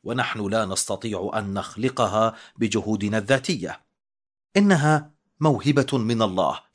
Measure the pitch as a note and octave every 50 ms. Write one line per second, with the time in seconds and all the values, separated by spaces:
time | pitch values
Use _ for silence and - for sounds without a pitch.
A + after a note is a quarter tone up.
0 | _ - A#2 C3 A#2 - - A2 G#2 G2 G#2+ A2+ A2 F#2 F#2+ - - - G2+ F#2+
1 | - A2+ G#2 F2+ F#2+ G#2 - A2 G#2 G2 G2 G2 F2+ - - G#2+ A#2 C3 B2+ -
2 | A#2+ G2 G2 G#2+ A2 A2+ A2 - - - _ - A#2 G#2+ A2+ A2 F#2+ G#2 G#2+ G2+
3 | G#2 G#2 G#2 A2 G2+ G2+ C3+ C3 C3 - F3 A2 E2 E2+ - - _ _ _ _
4 | _ _ _ _ _ _ _ _ _ _ _ G3 G3+ G3+ F#3+ D3 C#3+ D3+ D3+ -
5 | D3+ - _ _ _ _ _ _ D3 D#3 C3+ A2 - C#3+ C#3+ C#3+ B2+ B2+ C#3 B2+
6 | A2 A2+ A#2+ A2+ A2 G2+ F#2 F#2+ F2 C2+ C#2 - _ _ _